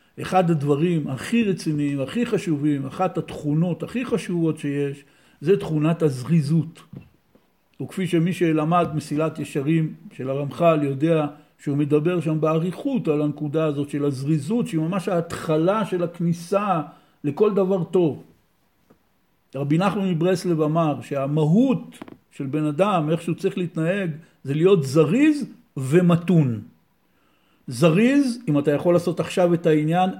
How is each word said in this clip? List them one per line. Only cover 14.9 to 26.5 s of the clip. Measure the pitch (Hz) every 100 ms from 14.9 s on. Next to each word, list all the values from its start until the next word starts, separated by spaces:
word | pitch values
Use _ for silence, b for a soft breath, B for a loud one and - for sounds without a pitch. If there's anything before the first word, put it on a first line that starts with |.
| 196 208
ההתחלה | 175 170 - - 156 170 220 196
של | 185
הכניסה | 170 - 170 170 - 196 208 170 147 B B B
לכל | 143 143 214
דבר | 196 190 190
טוב. | 160 185 165 117 - _ _ _ _ _ _ _ _ _ _ _ _ 131
רבי | 139 160
נחמן | 196 196 190
מברסלב | 165 175 185 185 160
אמר | 151 160 160 127
שהמהות | - 143 139 156 151 190 262 190 - - - - _
של | - 139
בן | 151 151
אדם, | 147 202 185 151
איך | 160
שהוא | 180 160
צריך | 190 190
להתנהג, | 170 - 160 202 180 151 b b
זה | 131
להיות | 147 175 190
זריז | 131 147 147 233 311 294 202 - _ -
ומתון. | 131 170 175 170 180 170 131